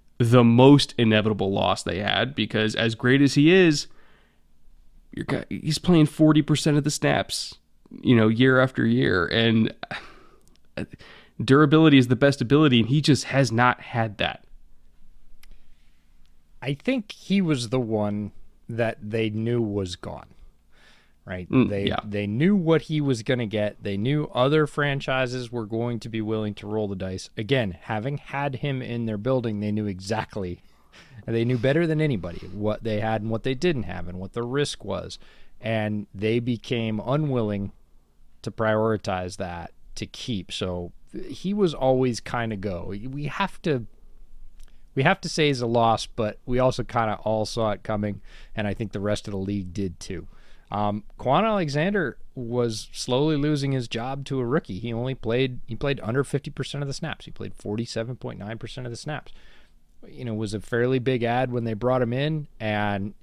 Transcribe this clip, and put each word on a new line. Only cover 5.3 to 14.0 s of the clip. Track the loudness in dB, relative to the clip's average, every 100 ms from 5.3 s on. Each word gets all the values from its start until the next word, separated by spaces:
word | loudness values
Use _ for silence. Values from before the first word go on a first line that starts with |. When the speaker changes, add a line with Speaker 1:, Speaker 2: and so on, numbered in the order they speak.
| -6 -6
Speaker 1:
he's | -6 -4 -2
playing | 4 6 6
forty | 6 6 6
percent | 4 2 2 2
of |
the | 2
snaps, | 0 2 2 0 -6 -8 -14 _ _ -20 -4
you | 4 6
know, | 6
year | 6 6 6
after | 4 2 2
year, | 2 2 2 2
and, | 2 4 4 2 -2 -10 -12 -14 -20 -20 -20 _ -20 -16 -12
uh, | -10 -12 -20 -20 -16 -4
durability | 4 6 8 8 8 8
is | 8
the | 4
best | 4 2
ability, | 2 4 6 4
and | 4
he | 2
just | 4 2
has | 2 0 2
not | 4 4 2
had | -2 -4